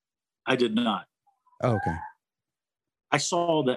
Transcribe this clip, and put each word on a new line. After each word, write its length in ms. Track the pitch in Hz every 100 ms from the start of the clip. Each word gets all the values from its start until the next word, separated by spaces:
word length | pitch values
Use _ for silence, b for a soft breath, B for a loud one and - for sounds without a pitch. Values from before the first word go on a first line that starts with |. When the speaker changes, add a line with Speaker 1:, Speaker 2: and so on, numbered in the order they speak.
| _ _ _ _ -
Speaker 1:
I 100 | 127
did 180 | 120
not. 320 | 110 117 95 - _ _ _ _ -
Speaker 2:
Oh, 140 | 123 107
okay. 200 | 762 82 - - _ _ _ _ _ _ _ _ _
Speaker 1:
I 80 | 143
saw 440 | - 175 170 156
the 80 | 131